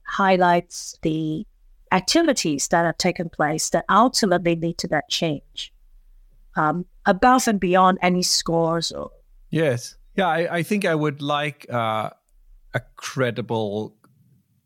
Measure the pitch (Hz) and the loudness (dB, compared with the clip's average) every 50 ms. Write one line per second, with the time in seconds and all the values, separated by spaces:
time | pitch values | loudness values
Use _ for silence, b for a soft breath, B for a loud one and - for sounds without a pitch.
0 | - - - - 196 190 190 180 180 175 175 175 175 - - - - - - _ | -12 -10 -4 0 2 2 4 4 4 4 4 2 0 -4 -10 -16 -14 -16 -12 _
1 | - 165 156 160 160 156 156 156 214 - _ _ _ - - _ _ - - 185 | -4 -4 -4 -2 -4 -4 -6 -6 -8 -12 _ _ _ -20 -20 _ _ -2 0 0
2 | 185 - - 320 339 320 247 - - 165 147 139 - - - 170 170 165 160 - | 0 2 2 2 4 2 0 0 0 -2 -2 -4 -4 0 0 2 2 0 0 -2
3 | - 185 170 - 170 165 - - 160 147 156 156 - - - 165 - - 185 202 | -2 -2 -2 -2 -6 -8 -4 -2 -2 -2 -2 -2 -4 -2 -2 -2 0 2 2 4
4 | 226 262 - - 233 190 175 175 180 170 170 170 165 170 175 - - 175 - 147 | 4 4 2 2 2 4 4 4 2 2 0 0 -2 -4 -4 -4 -6 -2 -2 -2
5 | - - - - 175 165 147 - - _ - - - - _ _ _ - - - | -2 -2 -4 -2 -2 -2 -2 -4 -8 _ -16 -16 -16 -16 _ _ _ -20 -20 -20
6 | _ _ - - - _ _ _ - - - 175 156 151 170 175 175 - _ - | _ _ -20 -20 -20 _ _ _ -20 -10 -4 0 0 0 0 -2 -4 -10 _ -6
7 | - 202 202 190 - 247 254 262 - 240 214 190 196 180 180 185 185 185 196 - | -2 0 0 4 4 4 4 4 4 2 0 0 2 2 4 6 6 6 4 4
8 | - 180 180 180 180 - - - - - 165 165 165 160 165 170 165 - 147 143 | 2 0 2 2 0 0 -2 -2 -2 0 0 0 0 0 0 -2 -4 -6 -8 -8
9 | - - - _ _ _ _ - - - 160 156 165 147 120 120 - - - - | -12 -12 -14 _ _ _ _ -20 -14 -6 -2 0 0 0 0 -2 -4 -10 -18 -20
10 | - _ - 196 190 170 156 165 175 - 165 170 160 - 208 208 190 180 160 151 | -20 _ -4 -2 0 0 0 0 -2 -2 -2 -2 -2 -2 -2 -2 0 0 0 0
11 | 151 151 139 143 139 143 147 147 147 151 143 - - - 120 120 117 110 110 110 | 0 -2 -4 -4 -4 -4 -2 -2 -2 -4 -8 -10 -12 -6 -4 -2 -2 -2 -2 -2
12 | 104 - - _ _ _ _ _ _ _ - - _ - - 123 - - _ - | -4 -6 -8 _ _ _ _ _ _ _ -20 -20 _ -8 -8 -8 -8 -10 _ -16
13 | - - - 135 127 120 110 123 110 - 120 113 110 101 101 107 110 - - _ | -14 -10 -4 -2 -2 -2 -2 -4 -6 -4 -4 -4 -4 -4 -4 -6 -8 -8 -12 _
14 | _ _ _ _ _ _ _ _ _ _ _ _ _ | _ _ _ _ _ _ _ _ _ _ _ _ _